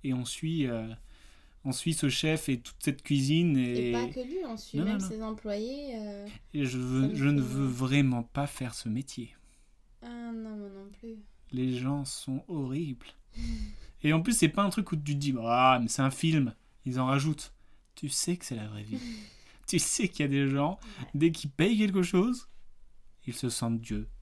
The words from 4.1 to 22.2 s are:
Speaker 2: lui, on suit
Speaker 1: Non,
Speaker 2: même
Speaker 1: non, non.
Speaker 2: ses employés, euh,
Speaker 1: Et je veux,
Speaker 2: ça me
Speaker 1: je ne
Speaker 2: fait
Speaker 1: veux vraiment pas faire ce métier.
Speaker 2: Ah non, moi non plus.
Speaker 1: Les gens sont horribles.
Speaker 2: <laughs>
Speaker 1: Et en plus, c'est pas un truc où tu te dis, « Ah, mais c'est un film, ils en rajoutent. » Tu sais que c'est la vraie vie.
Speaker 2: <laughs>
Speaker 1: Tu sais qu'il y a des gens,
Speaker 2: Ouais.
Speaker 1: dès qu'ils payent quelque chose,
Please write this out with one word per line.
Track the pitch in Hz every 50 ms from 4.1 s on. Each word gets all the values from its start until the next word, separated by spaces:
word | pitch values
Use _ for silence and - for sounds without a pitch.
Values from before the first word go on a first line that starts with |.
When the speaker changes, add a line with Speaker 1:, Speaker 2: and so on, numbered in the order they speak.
| - 254
Speaker 2:
lui, | 247 247 311 381 359
on | 269 226
suit | 214 - - - 143
Speaker 1:
Non, | 165
Speaker 2:
même | 196 214 202
Speaker 1:
non, | 190
non. | 185
Speaker 2:
ses | 220 220 220
employés, | 220 220 214 - 214 202 208 214 240 269 285 294 277 240 220
euh, | 214 208 202 202 202 208 208 - - - -
Speaker 1:
Et | 151 143
je | 127 127 127
veux, | 127 127 127 131 135
Speaker 2:
ça | 135
me | -
Speaker 1:
je | 143 135 143
ne | 147 143 131
Speaker 2:
fait | 127
Speaker 1:
veux | 131 135 139
vraiment | 131 123 123 131 127 135 143 139 131 123 120 117
pas | - - - 143
faire | 139 - - 131 123 113
ce | - - 117
métier. | 107 120 139 135 - - 120 110 - - - - _ _ _ _ _ _ - _ - _ -
Speaker 2:
Ah | 240 240 240 233 233 233
non, | 226 220 220 214
moi | 214 202 202
non | 196 196 196 202 202 -
plus. | - 233 226 220 208 - - - - - -
Speaker 1:
Les | 127 127 131 127
gens | 123 127 131 143 143 139
sont | 131 - - - - 131 135 - -
horribles. | 180 156 139 127 131 147 170 147 127 117 - - - - - _ -
Speaker 2:
<laughs> | - - - - 110 107 104 - - - - - - -
Speaker 1:
Et | 151 156
en | 165 165
plus, | 247 233
c'est | - - 156
pas | - - 202
un | 202
truc | 185 - 196 - -
où |
tu | 156 147 143 147
te | 143
dis, « | 143 143 131 123 113
Ah, | 117 117 123 127 131 131 123 120
mais | 113
c'est | - - 135
un | 135
film, | 135 - - 165 160 156 135 120 113 _ _ _ _ - -
ils | 131 123 127
en | 131
rajoutent. » | 127 135 139 139 160 151 147 - - - _ - - - - _ _ _
Tu | - - 147
sais | - - - - 175
que | 175 -
c'est | - 127
la | 113 107 107
vraie | 104 104 104
vie. | 107 - 254 247 240 226 214 208 - -
Speaker 2:
<laughs> | - - - - - - -
Speaker 1:
Tu | - 170
sais | - - - - 233 180
qu'il | - - 147
y |
a | 139
des | 139 139 139 135
gens, | 135 139 143 156 185 - - - - -
Speaker 2:
Ouais. | 131 - -
Speaker 1:
dès | 143 151 170
qu'ils | 160 - - 147
payent | - - 156 196 233 208
quelque | 214 208 185 196 180
chose, | 175 - 180